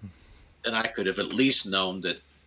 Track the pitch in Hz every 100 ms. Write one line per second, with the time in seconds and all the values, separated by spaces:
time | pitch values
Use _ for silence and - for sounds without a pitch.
0 | 101 - - - - _ 117 113 113 -
1 | 95 98 - 110 135 127 98 95 92 92
2 | 90 - - _